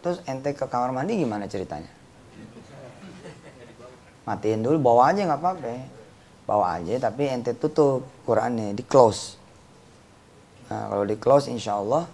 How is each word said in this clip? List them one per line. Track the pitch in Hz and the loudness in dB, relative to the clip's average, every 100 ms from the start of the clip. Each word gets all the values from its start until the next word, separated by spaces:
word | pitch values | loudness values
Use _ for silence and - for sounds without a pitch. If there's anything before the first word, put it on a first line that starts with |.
| 175 | -4
terus | 175 | -6
ente | - 131 139 | -6 -6 -6
ke | 139 131 | -4 -4
kamar | 123 127 | -2 -2
mandi | 127 165 226 | -2 -2 -2
gimana | 131 104 98 | -2 -4 -6
ceritanya? | 98 90 76 87 - - - - - - - - - - - 190 180 - - 143 - - - - - - - | -8 -8 -10 -14 -20 -20 -20 -20 -20 -20 -20 -20 -20 -20 -20 -20 -18 -20 -20 -20 -20 -20 -20 -20 -20 -20 -18
Matiin | - 98 107 110 | -10 -4 -2 0
dulu, | 117 160 | 0 2
bawa | 123 117 135 | 6 6 6
aja | 196 185 | 4 0
nggak | 139 | 0
apa-apa. | 175 185 123 123 131 - - - - - - | -2 -4 -10 -10 -14 -20 -20 -20 -20 -14 -2
Bawa | 104 90 87 | 0 2 -2
aja, | 85 123 123 | -4 -2 -2
tapi | 113 143 | -2 -4
ente | 123 117 120 | -2 -4 -4
tutup | 156 156 143 131 135 - | -2 2 2 2 -6 -12
Qurannya, | - 107 120 117 104 104 | 0 0 0 -2 -4 -6
di | - | 4
close. | 135 113 98 - - - - - - - - - - - - - - - | 8 8 6 -10 -16 -20 -20 -20 -20 -20 -20 -20 -20 -20 -20 -20 -20 -12
Nah, | 110 107 | -10 -4
kalau | 101 101 | -2 -2
di | 107 | 0
close | 120 143 135 | 4 4 4
insya | 120 107 104 | -6 -4 -4
Allah | 101 147 175 | 0 -2 -2